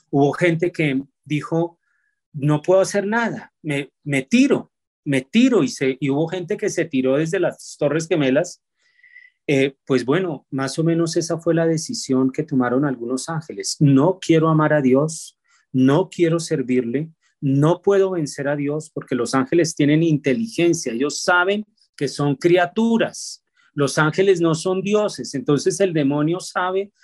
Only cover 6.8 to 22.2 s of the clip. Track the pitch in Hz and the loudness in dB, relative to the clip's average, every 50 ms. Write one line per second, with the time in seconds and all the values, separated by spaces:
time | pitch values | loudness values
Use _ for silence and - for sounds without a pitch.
6.8 | 160 - - 131 127 131 135 147 160 160 190 185 170 139 - - - - - - | -4 -2 -2 0 0 2 2 0 0 0 0 0 -2 -2 -4 -6 -14 -16 -6 -2
7.8 | 151 143 143 165 160 - 185 156 139 131 131 151 180 - - - _ _ _ _ | -2 0 0 -2 -2 -2 0 0 2 2 2 2 0 -2 -6 -18 _ _ _ _
8.8 | _ _ _ _ _ - - - - _ _ _ _ - 143 135 135 143 - _ | _ _ _ _ _ -20 -20 -20 -20 _ _ _ _ 0 2 2 2 0 -2 _
9.8 | _ - 135 127 120 123 147 190 190 175 143 - _ _ 147 135 135 131 - 165 | _ -2 0 0 0 0 0 0 0 -2 -6 -8 _ _ -6 -6 -4 -4 -2 -2
10.8 | 160 165 165 165 170 165 - 170 160 - 165 160 - 170 165 165 165 165 165 156 | 0 0 2 2 0 0 -2 -2 -2 -4 -4 -4 -2 0 0 2 2 0 0 -2
11.8 | - - - - - - 131 131 131 131 - - - - 139 127 123 120 123 135 | -4 -6 -8 -8 -4 -2 0 2 0 0 -2 -4 -6 -2 0 0 0 0 0 0
12.8 | 147 143 127 117 117 120 131 131 - 165 165 156 - - 107 101 95 - - - | 0 -2 -4 -4 -6 -6 -6 -6 -6 -6 -8 -8 -8 -10 -10 -10 -8 -6 -2 2
13.8 | 156 139 139 135 147 185 185 - - - 165 160 160 160 156 156 151 151 151 151 | 4 4 6 6 4 2 2 0 0 2 2 4 4 4 4 4 4 2 2 2
14.8 | 131 127 131 135 151 160 160 - - - - _ _ _ _ _ _ _ - 131 | 2 4 4 2 2 0 -4 -10 -14 -18 -20 _ _ _ _ _ _ _ 0 2
15.8 | 131 135 143 175 190 - - - 170 160 165 165 160 - 160 143 120 120 127 123 | 4 4 4 2 2 0 -2 0 0 2 0 0 -2 -2 -4 -4 -2 -2 -2 -2
16.8 | 117 117 123 143 160 160 - _ _ _ _ _ 151 135 135 143 147 160 175 175 | 0 -2 -2 -4 -6 -8 -12 _ _ _ _ _ -2 0 2 2 4 2 2 2
17.8 | - 202 202 190 196 190 185 170 147 135 - - 135 143 147 143 143 143 147 156 | 2 2 2 4 2 2 0 -4 -6 -6 -6 -6 -4 -4 -4 -4 -4 -4 -6 -6
18.8 | 156 - - - - - 135 123 117 113 131 135 127 - 170 175 160 160 - - | -8 -10 -12 -12 -8 -4 -4 -4 -2 0 0 -2 0 2 2 2 2 2 0 0
19.8 | 147 143 151 160 165 165 151 139 - 139 123 117 113 113 - 165 170 170 165 165 | 2 2 4 4 2 2 0 0 0 0 0 0 -2 -4 -2 0 2 2 0 0
20.8 | - 123 113 120 143 147 147 - - 185 180 175 180 190 202 214 208 _ _ _ | -4 -6 -4 -4 -4 -4 -4 -4 -2 0 2 2 2 0 -2 -4 -6 _ _ _
21.8 | _ _ _ - 147 131 - - | _ _ _ -6 -6 -6 -4 -2